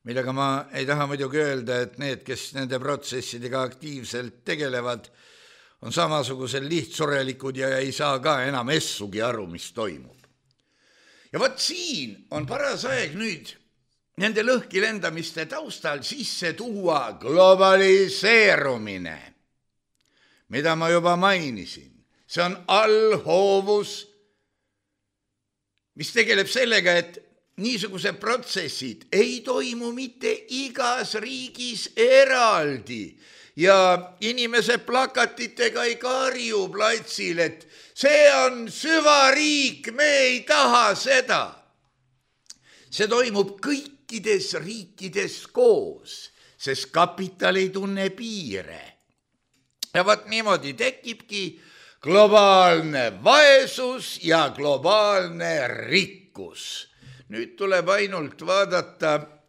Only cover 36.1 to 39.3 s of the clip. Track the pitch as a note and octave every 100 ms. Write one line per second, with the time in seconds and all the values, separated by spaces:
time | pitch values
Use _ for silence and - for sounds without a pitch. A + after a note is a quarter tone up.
36.1 | C4 C4 B3+ A#3 G#3+ F#3 F#3 G#3+ A#3 C#3
37.1 | - F#3+ E3+ D#3+ D#3+ - - - - C#4
38.1 | D4+ D4 C4+ C4 B3 A3+ - D4+ D#4+ D4+
39.1 | D4 C4+